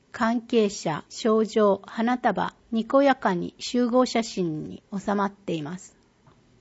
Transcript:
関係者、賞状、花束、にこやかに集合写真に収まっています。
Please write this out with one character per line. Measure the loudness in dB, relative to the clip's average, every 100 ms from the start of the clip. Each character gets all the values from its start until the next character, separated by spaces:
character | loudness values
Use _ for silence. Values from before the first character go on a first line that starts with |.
| _
関 | -4 -2 -2
係 | 0 2 2
者、 | 0 -4 -4 -8
賞 | -4 2 2
状、 | 2 4 4 4 -2
花 | -4 -2 0
束、 | 0 0 -4 -6 -6
に | -4 2
こ | 4
や | 4 2
か | 0
に | -2 -4 -10
集 | -6 -2 2
合 | 2 2
写 | 0
真 | -4 -4 -4 -4 -8
に | -14 _ -8
収 | -4 -2
ま | -2
っ |
て | -4 -8
い | -6
ま | -6 -12
す。 | -16 _ _ _ _ _ _ _